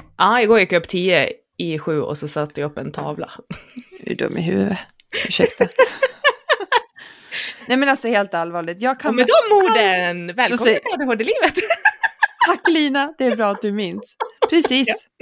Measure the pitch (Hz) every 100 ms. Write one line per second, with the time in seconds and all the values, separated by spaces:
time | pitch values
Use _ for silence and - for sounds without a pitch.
0 | - - 185 240 214 220 180 180 165 185
1 | 185 165 135 - _ - 170 156 170 151
2 | - 143 147 151 147 147 147 147 135 147
3 | 147 147 - - - - - 247 - 370
4 | - - - - 170 196 196 190 - _
5 | _ - - - - - 494 - 508 -
6 | 523 - 587 - - 523 392 - - -
7 | - - - - - - - 254 277 269
8 | 226 214 196 170 170 170 165 175 247 262
9 | 294 247 254 640 453 415 370 240 202 180
10 | 180 175 175 190 226 233 240 214 226 370
11 | 269 226 226 508 339 359 427 679 855 831
12 | 880 - 831 - 906 294 - 320 294 277
13 | 285 - 262 226 208 196 208 208 185 190
14 | - - 453 - 480 339 - 262 226 427
15 | - -